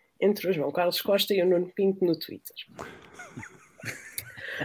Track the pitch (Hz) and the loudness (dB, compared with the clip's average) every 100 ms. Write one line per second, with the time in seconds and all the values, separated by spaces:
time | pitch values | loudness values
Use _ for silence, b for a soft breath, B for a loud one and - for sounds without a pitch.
0 | b - 196 208 170 165 139 180 175 - | b 0 2 2 0 0 0 2 2 0
1 | - 196 - 196 180 175 180 - 196 190 | 2 2 4 4 4 4 2 2 2 4
2 | 175 156 - - - - - - - - | 2 2 -2 -12 -14 -16 -16 -14 -14 -14
3 | - - 679 - - - - _ B B | -20 -18 -16 -14 -16 -18 -20 _ B B
4 | B B B B B B | B B B B B B